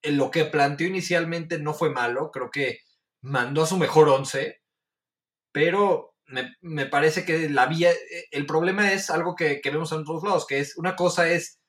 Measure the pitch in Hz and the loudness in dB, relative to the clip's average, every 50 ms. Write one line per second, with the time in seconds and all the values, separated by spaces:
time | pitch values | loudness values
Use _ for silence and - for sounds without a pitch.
0 | - 151 147 139 131 131 - 170 156 151 - 151 143 143 147 139 160 180 190 185 | -2 0 2 2 0 2 2 0 0 2 2 2 2 2 2 -2 -4 -2 -2 -4
1 | - - 175 175 170 165 170 170 160 165 175 156 147 151 151 - 170 151 131 127 | -2 0 0 0 0 0 -4 -6 -6 -6 -6 -4 -4 -6 -2 0 -2 -2 0 0
2 | 120 120 120 135 156 151 - 135 127 117 - 143 139 127 113 - _ _ _ _ | -2 -2 -2 -4 -6 -6 -8 -10 -10 -8 -4 -4 -4 -4 -4 -8 _ _ _ _
3 | _ _ _ _ - 131 139 127 120 131 143 156 160 156 185 185 151 131 - 156 | _ _ _ _ -10 -4 -2 -2 -2 0 0 0 0 0 2 0 0 4 6 6
4 | 151 143 135 135 139 - - 135 - - - _ _ _ _ _ _ _ _ _ | 8 8 6 2 2 -4 -4 -6 -6 -6 -10 _ _ _ _ _ _ _ _ _
5 | _ _ _ _ _ _ _ _ _ _ _ 135 156 170 180 202 - 294 - - | _ _ _ _ _ _ _ _ _ _ _ 2 2 2 4 4 4 4 2 0
6 | - - _ _ _ _ 131 127 127 - - _ 180 170 156 147 135 - - 143 | -2 -10 _ _ _ _ -8 -8 -8 -8 -12 _ -12 -8 -6 -4 -4 0 2 4
7 | 151 160 156 185 - 175 160 165 160 147 143 131 127 135 165 160 170 175 170 156 | 4 4 2 2 -2 0 0 0 0 0 2 2 2 2 2 4 4 4 4 2
8 | - - - 170 - _ - 143 147 147 156 160 170 185 190 202 208 196 190 190 | -4 -12 -12 -14 -12 _ -6 -6 -4 0 0 2 2 2 0 2 2 2 0 -2
9 | - - 160 170 165 175 170 - 170 151 143 143 - 139 147 156 165 156 160 156 | -2 -2 -2 -2 -2 -4 -4 -2 -2 -2 -2 -2 -4 -4 -2 -2 -4 -4 -6 -6
10 | 151 151 165 160 175 208 190 160 - - 139 139 143 - - 185 160 185 185 - | -6 -6 -8 -6 -2 0 0 0 -2 -2 -4 -4 -4 -4 -6 -4 -4 -4 -2 0
11 | 180 175 170 180 170 165 175 170 175 - _ _ _ | 0 0 2 2 2 2 2 0 -2 -8 _ _ _